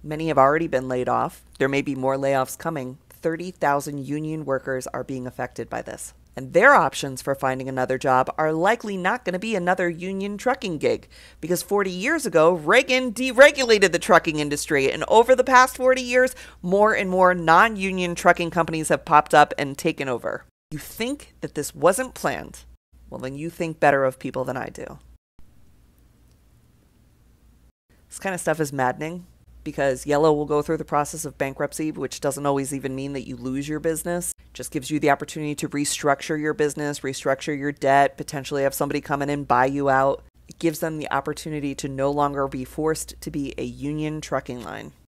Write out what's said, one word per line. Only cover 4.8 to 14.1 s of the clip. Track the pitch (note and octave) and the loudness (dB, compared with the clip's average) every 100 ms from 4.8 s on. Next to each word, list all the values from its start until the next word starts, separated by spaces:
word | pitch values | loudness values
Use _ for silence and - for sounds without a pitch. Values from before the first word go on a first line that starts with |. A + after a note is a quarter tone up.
| - | -6
are | - | -10
being | B2+ C3 B2 | -8 -8 -8
affected | - B2 - A#2 | -8 -10 -8 -8
by | A#2 | -8
this. | B2 B2 - _ _ | -10 -14 -16 _ _
And | - C3 | -14 0
their | D#3 B3 | 4 8
options | C4+ D3 - C#3+ C3 | 6 4 -2 -8 -8
for | - | -6
finding | C#3 C3+ C3 C3 | -2 -2 -2 -4
another | C3 B2+ C3 | -4 -2 0
job | C3+ B2+ C3 - | 2 2 2 0
are | D#3 | -2
likely | D#3+ F#3 A#3 A3 G3 | 2 2 0 -2 -4
not | F3+ A#3+ | -2 -2
gonna | - F3+ | -4 -6
be | A3 | -4
another | G#3 F3 F#3 F3 | -2 0 0 0
union | E3 F3+ G3 G3+ G3+ | -4 -8 -6 -6 -4
trucking | B3 C4 G3+ D#3 | -2 -2 -4 -2
gig, | B2+ A2+ - - - - | 0 0 -6 -20 -20 -14
because | - F3 | -4 -4
forty | - G3+ F#3+ | 0 0 0
years | F3+ A3 D#4+ | -2 -2 0
ago, | F#3+ D#3+ D#3+ | 2 6 6
Reagan | F3+ D3+ A#3 B3+ B3+ B3+ | 4 4 4 4 0 0
deregulated | G#3 C4 A3 C#4+ D4 B3 G#3+ F#3+ | -4 -2 8 8 8 2 4 4
the | E3 | 2
trucking | - | 4